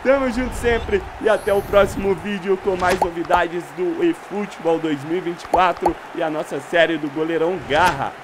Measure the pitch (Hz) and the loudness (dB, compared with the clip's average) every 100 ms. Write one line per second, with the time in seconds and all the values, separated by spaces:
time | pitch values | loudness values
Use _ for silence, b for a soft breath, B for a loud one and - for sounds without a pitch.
0 | - 277 262 226 254 - 240 226 - 196 | 4 2 2 0 -2 -2 0 0 0 -2
1 | - - 214 202 - 202 196 202 196 - | -2 -2 2 2 2 0 4 4 4 0
2 | 196 185 190 202 180 190 202 185 180 185 | -2 -2 -2 -6 0 0 0 0 2 2
3 | 185 170 165 175 175 175 156 165 180 170 | 0 -2 0 2 2 -4 -8 -4 -4 0
4 | 170 165 - 196 202 - 160 165 160 147 | 0 0 -4 -6 -6 -4 0 0 0 -2
5 | 147 175 165 170 - - 180 170 185 165 | -2 -4 -4 -8 0 4 4 2 -2 -2
6 | - 165 165 156 175 151 - 175 160 160 | -8 -4 -4 -2 -4 -8 -2 2 4 2
7 | 151 139 160 165 160 185 117 143 180 143 | -4 -4 -2 0 0 -2 0 4 4 2
8 | 113 - | -4 -6